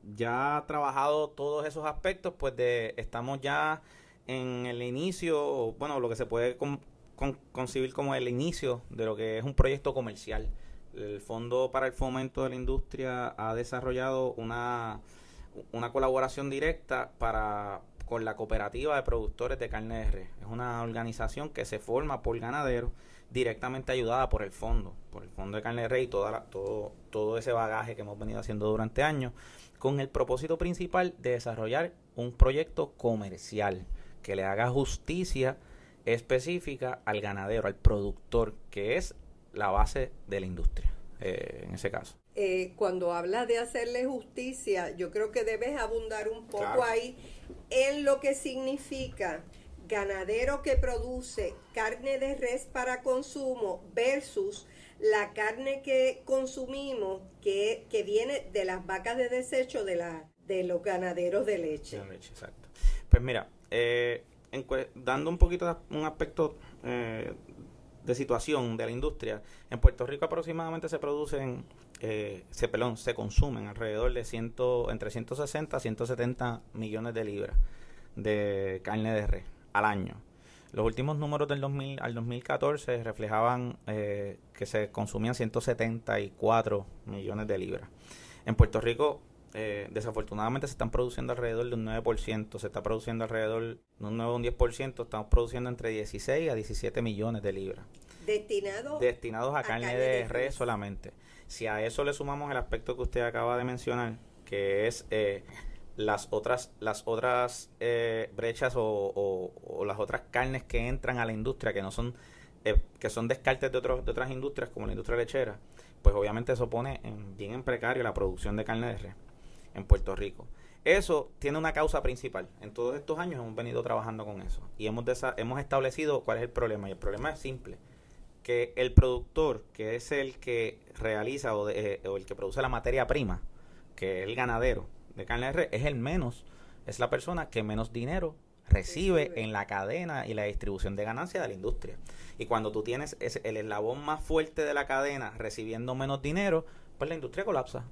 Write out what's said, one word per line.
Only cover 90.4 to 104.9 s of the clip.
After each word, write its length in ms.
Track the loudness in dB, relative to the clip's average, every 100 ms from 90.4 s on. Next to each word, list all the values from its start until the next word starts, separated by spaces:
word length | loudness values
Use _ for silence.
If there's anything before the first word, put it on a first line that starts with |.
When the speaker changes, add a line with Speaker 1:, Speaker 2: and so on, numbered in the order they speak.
| 0 0 -2
Speaker 1:
se 40 |
están 200 | -2 0
produciendo 420 | 2 0 -2 -4
alrededor 340 | -2 0 0 0
de 80 | -2
un 80 |
nueve 180 | -2 0
por 160 | 2 2
ciento, 400 | 0 -2 -4 -6
se 100 | -4
está 140 | -4
produciendo 440 | -2 -2 -2 -4 -2
alrededor 540 | 0 0 0 -2 -8 _ _
de 80 | -4
un 80 | -2
nueve 160 | 0
o 40 | 0
un 80 |
diez 100 | 0
por 200 | 4 2
ciento, 300 | 2 -6 -6
estamos 240 | -6 -4 6
produciendo 420 | 6 6 -2 -4
entre 200 | -2 -2
dieciséis 600 | -2 -4 -6 0 2 2
a 60 | 0
diecisiete 460 | -2 -2 -2 0
millones 400 | -2 0 -2 0
de 100 | -2
libras. 340 | -2 -6 -8 -14 -20 -20 -10 -2
Speaker 2:
Destinado 720 | -2 0 -2 -2 -6 -6 0
Speaker 1:
Destinados 540 | 2 2 -6 -2 0
a 60 | 0
Speaker 2:
a 40 |
Speaker 1:
carne 240 | 0 -2 0
Speaker 2:
carne 120 | 2
Speaker 1:
de 80 | 2
Speaker 2:
de 120 | 2
Speaker 1:
res 100 | 0
Speaker 2:
res. 260 | 0 -2 -2
Speaker 1:
solamente. 560 | -2 0 -4 -8 -10 -16 -20 -20 -16
Si 200 | -6 -2
a 180 | 0 0
eso 200 | 0 0
le 80 |
sumamos 360 | 0 -4 -4 -2
el 60 | -2
aspecto 400 | -2 -4 -4 -4
que 60 |
usted 200 | -2 0
acaba 340 | 0 2 2 2
de 80 | 0
mencionar, 540 | -2 -2 0 -2 -6 -14 -20 -4
que 420 | 0 2 4
es... 180 | 4